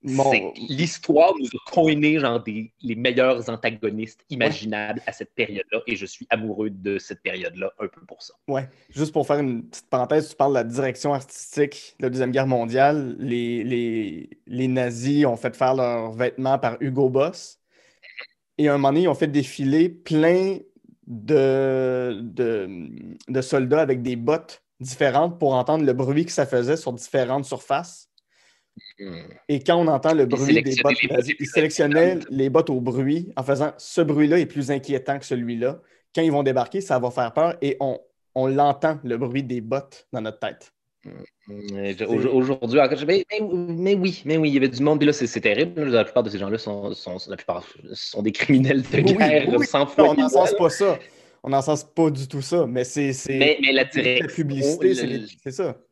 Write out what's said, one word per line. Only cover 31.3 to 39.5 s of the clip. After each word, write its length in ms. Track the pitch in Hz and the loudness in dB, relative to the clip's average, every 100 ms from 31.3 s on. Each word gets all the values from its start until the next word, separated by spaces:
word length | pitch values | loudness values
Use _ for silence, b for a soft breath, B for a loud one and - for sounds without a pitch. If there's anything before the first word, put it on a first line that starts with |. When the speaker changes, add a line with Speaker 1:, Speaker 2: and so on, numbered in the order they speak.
| 151 | -4
Speaker 2:
plus 100 | 143 | -2
Speaker 1:
ils 40 | |
sélectionnaient 640 | - 156 151 147 151 175 | 0 0 2 2 4 4
Speaker 2:
inquiétantes. 160 | 180 - | 2 -4
Speaker 1:
les 180 | 131 135 | -2 2
bottes 200 | 131 160 | 2 2
au 120 | 131 | -2
bruit 500 | 123 123 135 156 185 - | -2 -2 0 -2 -4 -8
en 80 | |
faisant, « 300 | 131 139 151 - | -2 0 0 -4
Ce 240 | - - | -6 0
bruit-là 380 | 160 147 151 170 | 2 4 4 4
est 60 | 139 | 2
plus 260 | 143 131 | -4 -4
inquiétant 480 | 139 135 139 131 139 | -4 -2 -4 -2 -6
que 60 | - | -4
celui-là. 560 | 123 117 117 123 - b b b - | -4 -4 -2 -4 -4 b b b 0
Quand 60 | |
ils 100 | 165 | 2
vont 120 | 143 | 4
débarquer, 380 | 135 131 120 190 | 2 0 0 -4
ça 180 | 190 131 | -2 0
va 120 | 123 | 0
faire 220 | 120 120 | -2 -2
peur. » 240 | 147 165 - | 0 0 0
Et 160 | 139 - | -4 -2
on, 200 | 139 123 - _ _ 127 | -4 -4 -12 _ _ -2
on 120 | 131 | 0
l'entend, 520 | 135 143 139 160 151 | 2 2 2 0 -2
le 140 | 135 117 | -4 -4
bruit 260 | 127 131 | -2 -4
des 180 | 135 | -4